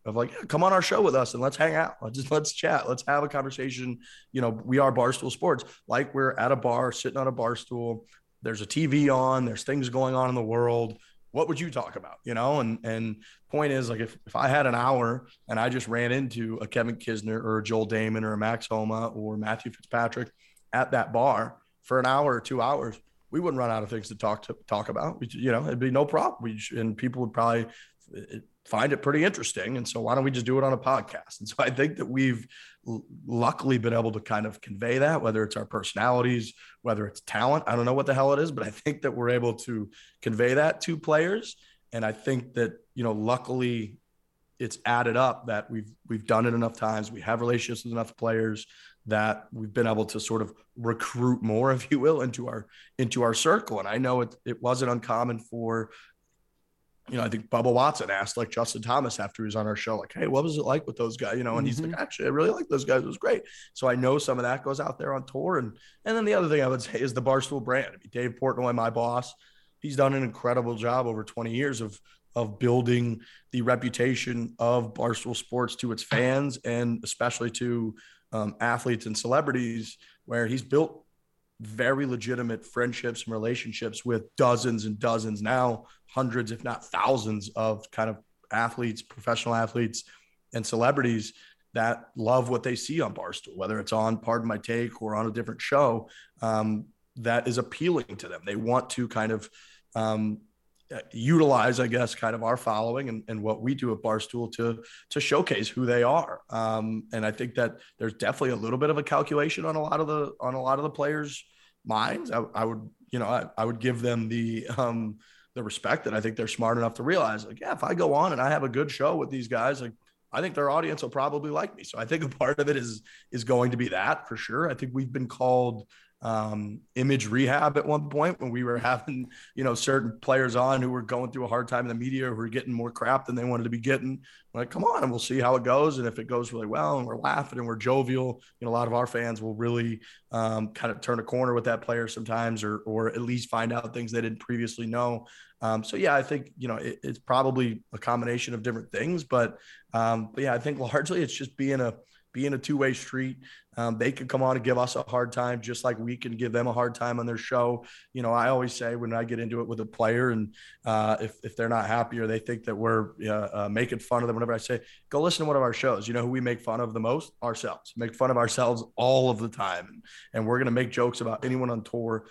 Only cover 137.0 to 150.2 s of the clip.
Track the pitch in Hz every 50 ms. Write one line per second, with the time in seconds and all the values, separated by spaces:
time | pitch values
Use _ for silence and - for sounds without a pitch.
137 | 123 113 113 117 - 135 139 143 139 - - 123 120 117 113 110 104 127 131 135
138 | 131 120 131 131 127 127 120 - - - _ _ 120 117 117 117 120 117 117 120
139 | 120 117 - 117 117 117 113 107 110 110 107 107 120 120 120 117 117 117 113 110
140 | - - - - _ _ - 113 113 110 113 110 110 107 - - - 117 107 -
141 | - - 120 113 113 - 123 123 127 127 120 120 - 123 117 110 - - 117 117
142 | 117 110 - 120 113 113 113 117 117 117 113 107 107 104 107 107 - 110 110 110
143 | 113 110 - 117 120 120 123 123 120 - - 113 113 113 120 120 117 117 120 123
144 | 120 110 117 117 113 113 110 - - - 123 117 117 113 117 - 117 113 113 120
145 | 123 120 120 113 113 - - - - - _ _ 117 110 110 110 107 - - 190
146 | 190 165 143 139 135 - 151 143 127 - - - 127 120 113 73 69 117 - -
147 | - 139 117 - - - 127 131 131 135 127 131 127 117 110 113 - _ - 113
148 | - 123 120 120 117 120 120 120 - - 120 110 107 123 113 113 110 - - 101
149 | 117 160 180 170 143 - 131 123 117 104 - - - - - - _ _ - 117
150 | 113 113 117 113